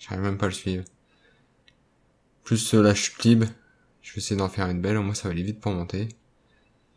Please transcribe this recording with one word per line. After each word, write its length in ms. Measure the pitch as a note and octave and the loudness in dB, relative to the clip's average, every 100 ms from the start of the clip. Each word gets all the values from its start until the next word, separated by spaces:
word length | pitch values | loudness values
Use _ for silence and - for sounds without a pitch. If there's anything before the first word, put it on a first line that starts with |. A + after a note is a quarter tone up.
J'arrive 240 | - G2 | -10 -4
même 120 | G2 G2 | -2 -2
pas 100 | G2+ | -2
à 20 | |
le 60 | F2+ | -4
suivre. 260 | - F#2 F#2 _ _ _ _ _ _ _ _ _ _ _ _ _ _ _ | -4 -6 -8 _ _ _ _ _ _ _ _ _ _ _ _ _ _ _
Plus, 320 | - A2 - | -2 -2 4
euh, 80 | A2+ | 6
la 100 | G#2 | 6
chute 300 | G2+ - - | 4 0 0
libre. 240 | A#2 A#2 A2 - _ _ _ _ | 4 6 4 -4 _ _ _ _
Je 100 | - | -16
vais 60 | - | -12
essayer 160 | - | -4
d'en 140 | G2+ F#2 | -2 -2
faire 180 | - F2+ | -2 -2
une 140 | F2+ | -2
belle, 160 | F#2+ G#2+ | 0 0
au 80 | |
moins 100 | G2 | 0
ça 140 | G#2 F#2+ | -4 -4
va 40 | |
aller 120 | E2+ | -4
vite 160 | F#2 A2 | -4 -4
pour 100 | G#2+ | -4
monter. 380 | F#2 E2+ F#2 A2 - _ _ _ _ _ _ _ | -4 -4 -6 -6 -10 _ _ _ _ _ _ _